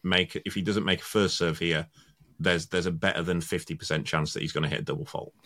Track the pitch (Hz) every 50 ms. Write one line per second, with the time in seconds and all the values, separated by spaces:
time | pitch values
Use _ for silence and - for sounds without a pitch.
0 | - 92 92 92 90 - - - - 101 - 101 87 98 101 107 76 92 92 85
1 | - - - 107 101 87 - - 87 82 78 80 85 85 80 76 80 - _ -
2 | - - _ _ - _ _ - 82 92 90 85 80 - - 90 82 90 85 80
3 | - 95 - - 85 87 87 85 80 - 95 85 - - 85 80 - - 80 80
4 | 78 - - 78 76 80 - - - 78 - 78 78 71 - - - - 69 -
5 | - - - - - - _ _ _